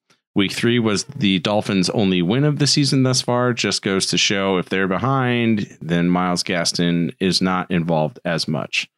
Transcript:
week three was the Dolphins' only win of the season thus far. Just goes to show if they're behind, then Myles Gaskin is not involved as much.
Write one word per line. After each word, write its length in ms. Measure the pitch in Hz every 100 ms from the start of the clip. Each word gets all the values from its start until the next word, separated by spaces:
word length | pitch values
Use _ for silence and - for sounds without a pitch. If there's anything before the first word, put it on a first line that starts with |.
| _ _ _
week 180 | - 92
three 260 | - 120 120
was 260 | 110 98
the 360 | - - 104 95
Dolphins' 500 | 104 104 - 101 87
only 320 | - 98 92
win 220 | 87 120
of 140 | 151 139
the 80 | 143
season 360 | - 135 135
thus 180 | 131 127
far. 320 | - 123 123
Just 300 | 117 104 95
goes 240 | 107 95 -
to 100 | 90
show 400 | - 101 98 92
if 140 | 85
they're 180 | 95 95
behind, 880 | 90 120 135 123 120 117 107 98 -
then 260 | 80 87 87
Myles 340 | 90 90 87
Gaskin 720 | - 90 85 - 87 87 82 -
is 220 | 92 87
not 280 | 92 92 90
involved 480 | 92 82 80 78 -
as 240 | 87 80 -
much. 400 | 76 - - -